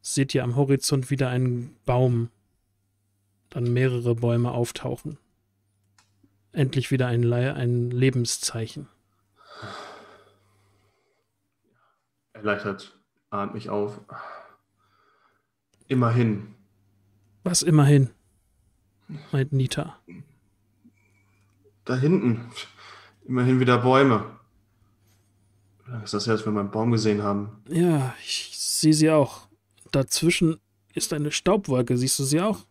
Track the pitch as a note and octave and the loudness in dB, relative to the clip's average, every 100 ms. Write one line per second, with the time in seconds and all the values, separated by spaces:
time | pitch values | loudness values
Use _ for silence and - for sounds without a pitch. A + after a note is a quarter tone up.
0 | - - C#3 C3+ B2 B2 C#3 C3+ - C#3 | -4 -2 0 -2 -2 0 2 2 2 -2
1 | B2+ C3+ C3 B2 B2+ B2 A#2+ - - B2 | -2 -2 0 0 0 -2 -8 -10 -2 2
2 | B2+ A#2 A#2 _ _ _ _ _ _ _ | 2 2 -2 _ _ _ _ _ _ _
3 | _ _ _ _ _ - A#2+ A#2+ C3 B2 | _ _ _ _ _ -6 -2 0 0 0
4 | A#2+ A#2 A#2+ A#2 A#2+ B2 A#2+ - B2+ A#2+ | -2 0 0 0 0 -2 -4 -6 -8 -8
5 | - D3+ _ _ _ _ _ _ _ _ | -10 -14 _ _ _ _ _ _ _ _
6 | _ _ _ _ _ - C3+ C3 - C3+ | _ _ _ _ _ -2 0 0 -2 0
7 | B2 A#2+ A#2+ A#2+ C3 - B2 B2 A#2+ B2 | 0 2 2 0 -2 -2 -2 -2 -2 2
8 | C3 C3 A#2 - - A2+ A2 - C#3+ _ | 2 2 -2 -4 -6 -6 -10 -12 -18 _
9 | _ _ _ _ _ - G2+ - - - | _ _ _ _ _ -18 -16 -16 -18 -20
10 | - - _ _ _ _ _ _ _ _ | -20 -20 _ _ _ _ _ _ _ _
11 | _ _ _ _ _ _ _ _ _ _ | _ _ _ _ _ _ _ _ _ _
12 | _ _ _ A2 G#2 G2+ G#2 G2 - _ | _ _ _ -8 -4 -2 -4 -8 -14 _
13 | _ _ _ G2+ G2+ A2 - G#2 G#2 A2 | _ _ _ -8 -6 -8 -6 -4 -4 -8
14 | - - - - - _ _ _ _ _ | -18 -18 -16 -18 -20 _ _ _ _ _
15 | _ _ _ _ _ _ _ _ _ C3 | _ _ _ _ _ _ _ _ _ 0
16 | A#2+ A#2 A#2 G2+ - - _ _ _ _ | 2 2 2 0 -8 -20 _ _ _ _
17 | _ _ _ _ F#3 F3 F3 D3+ C#3+ C#3+ | _ _ _ _ -2 0 4 6 8 6
18 | C3 _ _ _ _ _ _ _ _ _ | 4 _ _ _ _ _ _ _ _ _
19 | _ D3+ - C#3 C3+ C#3 C3 - D3+ - | _ -18 -6 -4 0 0 0 -4 -8 -14
20 | - F3+ - _ _ _ _ _ _ _ | -20 -20 -20 _ _ _ _ _ _ _
21 | _ _ _ _ _ _ _ _ - B2+ | _ _ _ _ _ _ _ _ -6 0
22 | D3 F#3+ B2 A2+ - - - - - - | 2 2 2 -2 -6 -16 -18 -20 -20 -20
23 | - _ - B2+ B2 C3 B2+ A#2+ B2 C3 | -20 _ -6 0 2 4 4 4 6 6
24 | C#3 G#2+ - - _ _ _ _ _ _ | 6 4 -2 -14 _ _ _ _ _ _
25 | _ _ _ _ _ _ _ _ - A#2 | _ _ _ _ _ _ _ _ -14 -14
26 | G#2 G#2 A#2 A2 A2 G#2 G2+ G#2+ A#2 A2+ | -6 -4 0 -2 0 -2 -2 0 2 2
27 | A2 G#2 G#2 G2+ G#2 - - E3 F3 D3+ | 2 0 0 -2 -4 -12 -4 0 2 2
28 | B2+ - - - - - - - D#3 D#3 | -2 -8 -10 -10 -10 -10 -6 2 4 4
29 | D#3 D#3 C#3 - - _ _ _ _ C#3 | 4 4 2 -2 -20 _ _ _ _ -2
30 | C3 - D#3+ - D#3+ D#3+ _ _ _ - | -2 0 0 2 0 0 _ _ _ -8
31 | - D#3 D3 - - G#3+ G3 B2+ B2 B2 | -6 -4 -4 -2 0 0 2 -2 0 0
32 | C3 - C3+ D3+ G#3 G3+ - | 0 -2 0 0 0 -4 -10